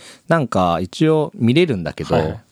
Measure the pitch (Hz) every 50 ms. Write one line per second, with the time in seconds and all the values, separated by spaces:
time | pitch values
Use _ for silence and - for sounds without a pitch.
0 | - - - - _ - 165 165 139 110 - 98 92 87 85 82 92 90 - -
1 | 160 156 160 156 151 - - - 117 113 123 160 180 160 120 92 82 73 69 -
2 | 80 - 82 82 80 78 85 - - _